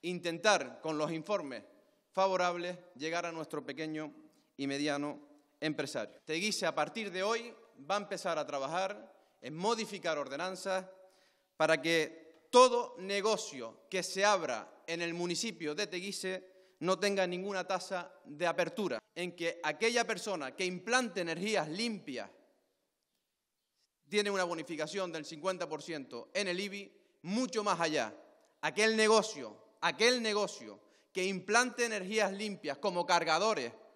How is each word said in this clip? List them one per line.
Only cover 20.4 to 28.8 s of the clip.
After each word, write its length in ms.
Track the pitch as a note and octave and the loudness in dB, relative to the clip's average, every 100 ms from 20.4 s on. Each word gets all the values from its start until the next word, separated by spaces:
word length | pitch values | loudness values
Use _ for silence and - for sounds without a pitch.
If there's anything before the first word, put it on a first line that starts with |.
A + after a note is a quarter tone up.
| C3+ | -4
que 120 | - F#3 | -2 -4
implante 560 | F#3 F3+ B3 A#3+ F#3+ | -2 2 2 2 -2
energías 480 | E3+ E3 G3+ G#3 D#3 | -2 -2 0 0 0
limpias 600 | E3 A#3 G#3 D3+ B2 G2 - _ _ _ _ _ _ _ _ _ _ _ _ _ _ _ _ C#3 | -2 -4 -4 -8 -8 -8 -14 _ _ _ _ _ _ _ _ _ _ _ _ _ _ _ _ _
tiene 200 | G#3 G3+ | 0 0
una 140 | G3 | 0
bonificación 680 | F3+ E3 D#3 D#3 D3+ F#3+ F#3 | 0 -2 -6 -6 -4 -4 -4
del 100 | D#3+ | -6
cincuenta 460 | D3 D#3+ E3 F#3 E3+ | -10 -6 -4 -4 -4
por 120 | D3+ | -8
ciento 500 | D3+ D#3 C3 A#2+ - | -8 -10 -10 -14 -8
en 160 | F#3 G3+ | -4 -2
el 100 | F3 | -2
ibi, 320 | G3+ G3+ G3 _ _ _ | -4 -6 -14 _ _ _
mucho 420 | D#3+ G#3+ B3+ A#3 | -4 -2 0 0
más 160 | G#3 E3+ | 0 2
allá. 340 | E3 D3+ A2 - - _ _ _ | 2 2 0 -6 -20 _ _ _
Aquel 380 | D3+ E3 | -4 4